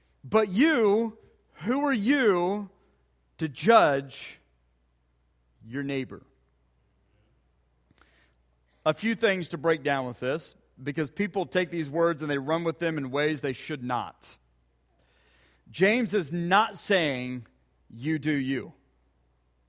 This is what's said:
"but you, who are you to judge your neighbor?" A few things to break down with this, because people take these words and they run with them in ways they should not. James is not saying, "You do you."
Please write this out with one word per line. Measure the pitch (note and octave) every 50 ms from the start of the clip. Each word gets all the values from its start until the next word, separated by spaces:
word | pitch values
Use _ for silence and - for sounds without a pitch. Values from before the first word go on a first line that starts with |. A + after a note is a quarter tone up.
| _ _ _ _ -
"but | B2+ - A3 A3 G#3
you, | F3+ G3 C#4 E4 D#4+ C4 A3+ G3+ G3+ A3 A#3 A3+ G#3+ - - _ _ _ _ _ _
who | - D3+ G3+ B3+ C#4+ C#4+
are | C#4+ C4+
you | A3 G3 A3+ D4 C#4+ B3+ A3 F#3 F3 F3 F3+ G3+ G#3 G3+ F#3 - _ _ _ _ _ _ _ _ _ _ _ _ -
to | D#3+ D#3
judge | B2+ - D3 F#3+ A3+ A3 F3+ D#3 C#3 C#3 C#3 C3+ - - - - - - _ _ _ _ _ _ _ _ _ _ _ _ _ _ _ _ _ _ _ _ _ _ _ _ G#2+
your | A2 A#2 C#3 C#3+
neighbor?" | C#3 C#3 C3+ C3 - G2+ E2+ - _ _ _ _ _ _ _ _ _ _ _ _ _ _ _ _ _ _ _ _ _ _ _ _ _ _ _ _ _ _ _ _ _ _ _ _ _ _ _ _ _ _ _ _ _ _ _ _ _ _ _ -
A | D#3 D#3
few | - - A3+ A3+
things | - A#3 G#3+ F#3+ F#3 E3+ -
to | - D#3
break | C#3 E3 E3 D#3
down | C3+ C#3+ C#3 C#3 C3 B2+
with | A2+ -
this, | B2 B2+ C#3 E3 - - - _ _ _ _ -
because | C3+ C#3+ C#3+ D#3+ D#3 C3
people | - - G3+ G3+ - G3+ F3
take | C3 - F#3 F#3 D#3+
these | E3 E3+ D#3 C#3
words | C3+ E3 E3+ E3+ E3+ C3+
and | D#3 D3
they | C#3+ C#3
run | C3 C#3 D#3+ E3+ E3+
with | E3 D#3 -
them | E3+ E3 D#3+ D3+
in | C#3 B2+
ways | B2+ C#3+ D3 D3+ D#3 C#3
they | - C#3 C3
should | - - - D#3 C#3
not. | B2 B2 B2 A#2+ G2+ E2+ - _ - - - - _ _ _ _ _ _ _ _ _ _ _ _ _ _ _ _ _ _ _ _ _ _ _ _ _ -
James | A#2 - F3+ G3 A3 B3+ A#3+ F3 F3+
is | G#3 E3 C3 E3
not | F3 E3+ F3 F#3 G3+ A3+ A3 G3+ E3
saying, | - - G#3 F#3 E3 D3 C3+ B2 B2+ B2+ B2+ B2 A#2 - _ _ _ _ _ _ _ -
"You | - A2+ B2 D3+ D#3+ D3+
do | B2+ D3+ D3+
you." | C#3 C3+ C3 C#3 B2 G2+ - - _ _ _ _ _ _ _ _ _ _ _ _ _ _ _ _ _ _